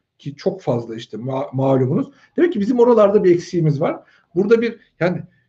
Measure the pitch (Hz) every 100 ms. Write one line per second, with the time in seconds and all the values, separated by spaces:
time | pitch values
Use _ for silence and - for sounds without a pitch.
0 | _ _ 143 135 196 180 - 120 113 113
1 | - 104 123 131 143 131 135 131 127 170
2 | 269 - _ - 339 240 202 240 240 226
3 | 202 202 180 170 - 180 156 131 185 320
4 | - _ _ 165 202 226 233 226 _ _
5 | 175 165 - _